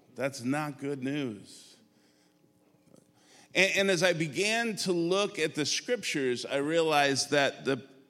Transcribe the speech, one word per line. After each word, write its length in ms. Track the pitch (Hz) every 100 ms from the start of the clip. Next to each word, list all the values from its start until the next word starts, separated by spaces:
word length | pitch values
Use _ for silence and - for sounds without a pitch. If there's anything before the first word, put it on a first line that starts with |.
| _
that's 280 | - 131 135
not 360 | 120 143 151 131
good 240 | 139 143
news. 720 | 127 147 135 104 90 - - - _ _ _ _ _ _ _ _ _ _ _ - _ _ _ - - -
And, 160 | 190
and 160 | 165 196
as 140 | 180
I 80 | 180
began 640 | 165 160 156 202 226 233 185
to 160 | 185
look 480 | 175 170 190 202 202
at 160 | 156 147
the 100 | 139
scriptures, 800 | - - 247 - 156 131 120 98
I 120 | 139
realized 760 | 143 165 160 147 139 131 -
that 320 | 143 135 -
the, 180 | 117 135 - -